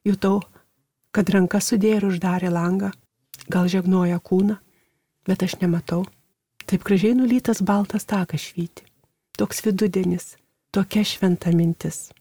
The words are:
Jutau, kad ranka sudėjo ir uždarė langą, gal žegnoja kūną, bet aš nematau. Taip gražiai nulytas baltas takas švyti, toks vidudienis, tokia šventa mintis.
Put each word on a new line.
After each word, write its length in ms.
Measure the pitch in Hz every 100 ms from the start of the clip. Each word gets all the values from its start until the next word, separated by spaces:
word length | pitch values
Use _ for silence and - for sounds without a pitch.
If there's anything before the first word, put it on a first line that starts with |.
| 208
Jutau, 320 | 190 196 196 - _ _ _ _ _ _
kad 160 | 214 180
ranka 260 | 196 180 202
sudėjo 400 | - 220 214 214
ir 80 | 196
uždarė 440 | 175 185 180 180
langą, 380 | 170 170 190 196 - _ _ _ - -
gal 160 | 185 180
žegnoja 520 | 185 180 185 175 175
kūną, 360 | - 185 202 208 _ _ _ _ _ _ -
bet 160 | 185
aš 160 | 185 -
nematau. 460 | 180 170 - 170 190 - _ _ _ - -
Taip 160 | 190
gražiai 320 | - 196 208 247
nulytas 440 | 254 247 233 220
baltas 400 | 196 202 202 214 -
takas 400 | 202 175 151 -
švyti, 400 | - 170 - - _ _ _ _ -
toks 240 | 208 -
vidudienis, 720 | 220 190 214 190 180 175 - - _ _ _
tokia 300 | 196 196 214 202
šventa 480 | - 190 175 175
mintis. 540 | 170 170 170 160 - - _